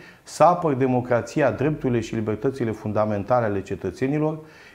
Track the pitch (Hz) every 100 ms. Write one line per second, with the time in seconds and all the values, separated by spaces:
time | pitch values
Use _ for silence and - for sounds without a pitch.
0 | - - - - 156 175 165 127 131 123
1 | 123 120 113 156 135 101 147 151 131 120
2 | - 113 110 104 135 127 113 104 107 104
3 | 107 101 92 127 113 101 95 - 95 -
4 | 131 151 156 156 - - -